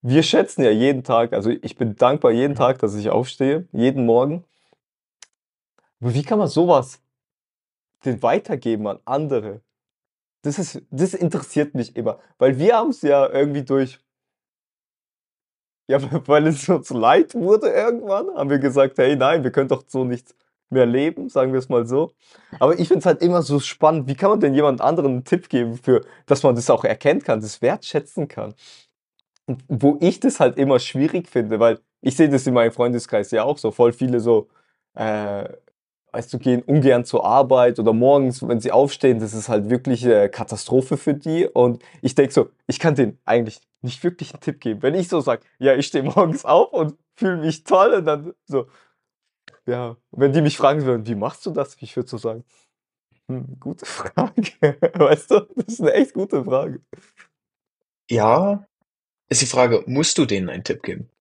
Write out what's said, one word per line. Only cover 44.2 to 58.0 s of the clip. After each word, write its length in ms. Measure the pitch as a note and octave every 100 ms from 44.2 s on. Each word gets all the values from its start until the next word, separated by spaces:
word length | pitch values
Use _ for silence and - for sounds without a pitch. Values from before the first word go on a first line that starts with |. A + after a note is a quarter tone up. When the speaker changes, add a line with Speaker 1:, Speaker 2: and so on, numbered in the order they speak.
| D3
Speaker 1:
einen 80 | -
Tipp 180 | - C#3
geben. 220 | B2 G#2+
Wenn 140 | B2+ E3+
ich 120 | F3+
so 120 | F3
sag, 200 | C#3 C#3+ _ _
„Ja, 140 | C3 C3+
ich 120 | C#3
steh 140 | D3
morgens 440 | C3+ - F3 E3+ -
auf 280 | D#3 -
und 220 | B3+ D#3 - _ _
fühl 220 | F#3+ F3
mich 260 | D#3 D#3+
toll“, 300 | - F3+ G#3
und 120 | A3 D#3+
dann 280 | D3+ D#3 - _
so, 220 | C#3 A#2 _ _ _ _ _ _ _ - _ -
ja, 300 | B2 A#2+ A#2 _
wenn 220 | - C#3
die 80 | C#3+
mich 160 | D3+ -
fragen 260 | C#3 D3 C3+
würden, 220 | A#2+ A2
„Wie 80 | G#2+
machst 300 | G#2 - -
du 60 |
das?“, 260 | D#3 C#3 -
ich 160 | B2 -
würd 140 | B2+
so 80 | A#2
sagen, 260 | A#2 A2+ A#2+ _ _ _ _ _ _ _ _
„Hm, 300 | C3 C3 C3
gute 260 | - - -
Frage.“ 480 | - - - C4 - G#3 -
<laughs> 320 | D3+ C#3+ E3+ F#3
Weißt 360 | D3 D3+ -
du, 100 | G#3 - -
das 100 | -
ist 140 | A#3
eine 120 | E3
echt 200 | F3+ C4
gute 300 | - G3 D3+ B2+
Frage. 360 | B2+ D#3+ B2+ _ - _ _ - _ _ _ _ _ _ _